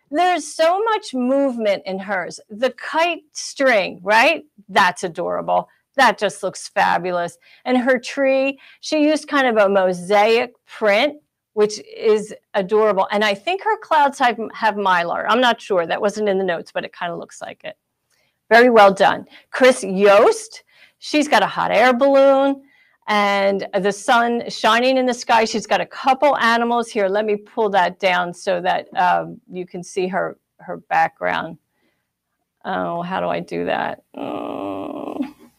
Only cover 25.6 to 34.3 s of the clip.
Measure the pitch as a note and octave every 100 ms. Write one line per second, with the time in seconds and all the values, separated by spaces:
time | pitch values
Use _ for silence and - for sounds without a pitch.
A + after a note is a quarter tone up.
25.6 | - G3 F3 - C4+ C4 D4 - A3+ A#3
26.6 | A#3 A#3+ A#3 A3 F#3+ G#3 A3 G#3 - -
27.6 | G#3 G3 F3 F#3 F#3+ F3+ F3 F3 G3+ F3+
28.6 | F3+ E3 - - F3+ E3+ E3 E3+ - F3+
29.6 | F3+ F#3 E3+ G3 F#3 F#3 D#3+ - _ _
30.6 | - E3+ - - D#3+ - B2+ E3 D#3+ E3+
31.6 | _ _ _ _ _ _ _ _ _ _
32.6 | - F#3 F3+ E3+ F3 F#3 F3 E3+ F3 F3
33.6 | F3 - - - _ - -